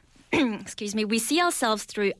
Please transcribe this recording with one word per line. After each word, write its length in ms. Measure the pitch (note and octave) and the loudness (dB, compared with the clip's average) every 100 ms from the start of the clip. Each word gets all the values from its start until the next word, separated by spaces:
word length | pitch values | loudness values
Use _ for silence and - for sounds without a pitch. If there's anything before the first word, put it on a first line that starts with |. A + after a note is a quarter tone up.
<clears throat> 320 | _ _ - | _ _ -4
excuse 600 | - B3+ G#3 G3 - G#3 | 0 2 0 -8 -10 -6
me, 100 | G#3+ G#3+ | -2 0
we 120 | A3+ | 0
see 220 | A3+ D4+ | 0 2
ourselves 440 | F4 E4+ A#3 G#3+ | 2 2 0 0
through 280 | - - G3+ - | -2 0 0 2